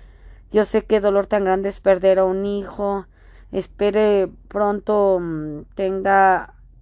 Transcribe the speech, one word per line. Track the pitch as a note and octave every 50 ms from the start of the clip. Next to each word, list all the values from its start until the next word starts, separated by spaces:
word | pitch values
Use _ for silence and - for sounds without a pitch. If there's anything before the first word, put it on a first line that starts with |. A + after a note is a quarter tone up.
| - - - - - - - - - -
yo | - G#3+ G#3
sé | - - A3 G#3
qué | - A3 G#3+
dolor | G3 G#3 G3 G3+ G3 -
tan | G#3+ G#3 G3+
grande | F#3 F#3 F#3+ G3 G3
es | G3 -
perder | - G3 F#3+ F3+ F#3 F#3+ F#3 F#3+
a | F#3+
un | F#3 F#3+ F#3+ G3
hijo, | G3+ G3+ G3+ G3 - - - G3+ G3+ G3+ G3 F#3 - _ _ - - - - - -
espere | - G3 F3+ - - - G3+ G#3 G3 G#3+ G#3+ G#3 G#3 G3 F#3+ F3+ - - - -
pronto, | - G3+ G#3 G#3 G#3 G#3 - - G#3+ G#3 G3+ G3 F#3+ F3+
mm, | F3 E3+ D#3+ D#3 D3+ D3+ D3+ D3 - - -
tenga | - G3 F#3 F#3+ F#3+ F#3+ G3 G3 G3 G3 F#3+ F#3 E3 C#3 - - - - - - -